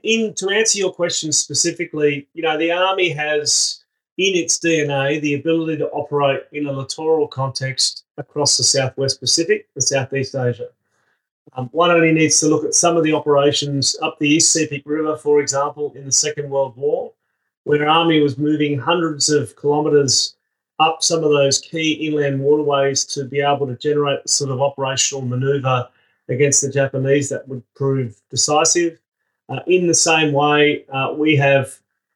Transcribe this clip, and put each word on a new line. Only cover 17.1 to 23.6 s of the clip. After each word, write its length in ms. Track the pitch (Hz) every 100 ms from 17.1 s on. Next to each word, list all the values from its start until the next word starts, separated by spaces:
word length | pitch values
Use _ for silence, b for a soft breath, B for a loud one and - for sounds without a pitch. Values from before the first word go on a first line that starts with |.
| - _ _ _ _
where 240 | - 147 147
Army 320 | 160 165 156
was 180 | 147 120
moving 400 | 147 151 147 139
hundreds 500 | 120 175 165 147 143
of 280 | 147 - -
kilometres 800 | 143 147 151 147 139 - - - _ _ _ -
up 240 | 160 160
some 220 | - 170
of 60 | 151
those 280 | 147 139 135
key 340 | - 165 156
inland 460 | 147 156 151 143 135
waterways 640 | 135 151 143 143 139 139 -
to 180 | -
be 160 | 127 139
able 260 | 143 139